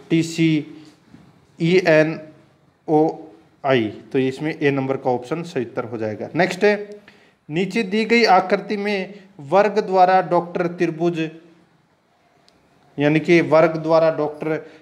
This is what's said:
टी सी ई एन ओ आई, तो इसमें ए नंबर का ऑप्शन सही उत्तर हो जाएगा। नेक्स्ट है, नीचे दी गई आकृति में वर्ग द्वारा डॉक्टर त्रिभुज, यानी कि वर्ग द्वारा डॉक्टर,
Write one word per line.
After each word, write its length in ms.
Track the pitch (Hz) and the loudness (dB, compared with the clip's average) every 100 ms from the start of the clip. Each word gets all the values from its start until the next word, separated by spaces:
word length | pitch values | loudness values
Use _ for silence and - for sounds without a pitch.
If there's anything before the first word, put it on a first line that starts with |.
| - | -2
टी 140 | 165 | -2
सी 420 | 160 - 165 156 139 - - _ _ - - _ _ - | -2 0 0 0 -4 -14 -20 _ _ -20 -20 _ _ -6
ई 180 | 165 175 | 0 2
एन 400 | 175 156 156 160 - - _ _ _ _ - | 4 4 2 -2 -14 -20 _ _ _ _ -2
ओ 220 | 156 156 - - - _ _ | 0 2 -2 -14 -20 _ _
आई, 240 | 135 131 107 - - | 0 0 0 -6 -6
तो 80 | 139 | -2
इसमें 340 | 131 131 151 | -2 -4 -6
ए 180 | 160 147 | -2 -2
नंबर 260 | 139 131 131 | -2 -2 -4
का 120 | 135 | -2
ऑप्शन 340 | 123 - 160 175 | -4 -4 -10 -8
सही 200 | - 117 | -8 -6
उत्तर 200 | - 117 | -8 -10
हो 120 | 113 | -8
जाएगा। 320 | 107 104 110 147 | -8 -8 -6 -2
नेक्स्ट 280 | 185 180 | -2 2
है, 380 | 208 208 208 - - _ _ _ - | 0 0 -4 -16 -20 _ _ _ -8
नीचे 340 | 151 196 190 190 | -4 -4 -4 -2
दी 200 | 208 220 | -2 0
गई 200 | 233 214 | 2 4
आकृति 520 | 185 190 202 196 208 | 4 4 -2 -2 -6
में 380 | 202 202 185 - - - | -4 -4 -6 -12 -20 -20
वर्ग 380 | 139 180 208 202 | 0 2 2 0
द्वारा 400 | 185 185 180 185 | 0 4 4 4
डॉक्टर 440 | 165 175 170 - 175 | 2 0 -2 -4 -4
त्रिभुज, 600 | 175 170 156 170 156 160 - - _ _ _ _ _ _ _ _ _ _ _ _ _ _ - | -2 -4 -2 -2 -2 -6 -10 -20 _ _ _ _ _ _ _ _ _ _ _ _ _ _ -2
यानी 220 | 147 156 | 2 2
कि 220 | 151 170 | 4 4
वर्ग 340 | 139 156 165 165 | 6 4 4 2
द्वारा 340 | 156 165 160 | 0 2 4
डॉक्टर, 460 | 147 151 151 156 156 - - | 0 -4 -6 -6 -6 -8 -20